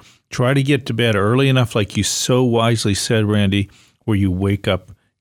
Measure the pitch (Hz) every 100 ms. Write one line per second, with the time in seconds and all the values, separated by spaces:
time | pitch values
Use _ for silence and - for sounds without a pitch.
0 | - _ _ - 123 139 135 139 - 117
1 | 117 101 101 127 139 131 117 117 98 107
2 | 101 - - 127 127 117 117 113 110 98
3 | - 113 104 104 101 101 95 - _ _
4 | - 101 98 90 98 101 - 92 - -
5 | _ _